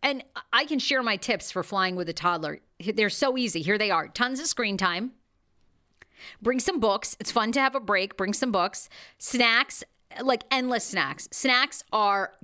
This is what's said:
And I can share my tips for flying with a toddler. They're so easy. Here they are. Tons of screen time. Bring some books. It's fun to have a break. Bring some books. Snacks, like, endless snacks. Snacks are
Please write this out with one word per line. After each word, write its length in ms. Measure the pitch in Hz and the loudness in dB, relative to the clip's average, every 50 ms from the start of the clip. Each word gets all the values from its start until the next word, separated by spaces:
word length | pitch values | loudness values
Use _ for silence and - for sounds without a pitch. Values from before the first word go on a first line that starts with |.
And 200 | - 285 277 262 - - - - - _ | -2 -2 -2 -4 -8 -14 -16 -18 -4 _
I 140 | - 240 302 | 0 0 2
can 120 | 294 311 262 | 0 -2 -2
share 240 | - - 277 262 | 0 0 0 0
my 140 | 247 233 208 | 2 0 -2
tips 340 | 175 - - 226 185 - - | -2 0 -2 -2 -2 -4 -4
for 140 | - 190 165 | -4 -4 -4
flying 320 | - 202 196 185 185 180 | -2 0 0 0 0 0
with 120 | 180 175 165 | -2 -4 -4
a 40 | |
toddler. 480 | 165 - - 175 175 165 160 151 151 - - _ _ - | -4 -2 0 0 0 0 -2 -6 -8 -10 -14 _ _ -8
They're 320 | 165 202 214 214 214 202 | -6 -2 0 2 2 2
so 260 | - - 294 269 254 | 2 2 2 2 2
easy. 260 | 262 247 214 - 165 | 2 0 -2 -2 -2
Here 160 | 151 175 208 208 | 0 0 2 2
they 120 | 214 202 | 2 2
are. 160 | 185 165 156 | 2 2 0
Tons 320 | - - - 247 254 262 262 | -2 -2 -2 -2 0 -2 -2
of 80 | 320 | -4
screen 300 | 320 - - 233 208 196 | -4 -2 -2 -2 -2 0
time. 360 | 185 190 180 170 180 226 254 - _ _ _ _ _ _ _ _ _ _ _ _ _ _ _ _ _ - - _ - - - - - | 0 0 0 0 -2 -4 -6 -8 _ _ _ _ _ _ _ _ _ _ _ _ _ _ _ _ _ -20 -20 _ -20 -20 -20 -16 -4
Bring 200 | 208 226 262 262 | -2 0 0 2
some 180 | - 381 381 285 | 2 0 2 2
books. 380 | 214 214 196 202 - - - - | 2 2 2 2 -2 -4 -6 -6
It's 140 | 214 - | -6 -2
fun 180 | - 240 214 220 | 0 0 0 2
to 80 | 233 277 | 2 2
have 140 | 269 269 262 | 2 2 2
a 60 | 269 | 0
break. 360 | 226 196 202 185 190 196 - | 0 2 2 2 2 -2 -4
Bring 160 | - 190 190 | -2 -2 -2
some 200 | 202 - 262 254 | 0 0 0 2
books. 360 | 208 185 175 202 - - - - - - - - _ _ | 2 2 2 0 -2 -8 -12 -12 -16 -20 -20 -20 _ _
Snacks, 640 | - - - 247 240 233 226 240 277 - - - - - _ _ _ _ - - | -6 -2 2 2 4 4 4 4 2 0 -4 -6 -8 -10 _ _ _ _ -10 -2
like, 220 | 247 262 247 - - - | 0 0 0 0 0 -2
endless 340 | 233 247 254 254 240 226 - | -2 0 0 0 0 -2 -2
snacks. 440 | - 202 180 147 135 139 - - - | -2 -2 -2 -2 -2 -4 -8 -12 -10
Snacks 500 | - - - 262 247 247 277 285 - - - _ | -6 -2 2 2 4 2 2 0 -4 -8 -6 _
are 420 | - 214 208 202 196 196 190 - - _ | 0 2 2 4 2 2 0 -4 -8 _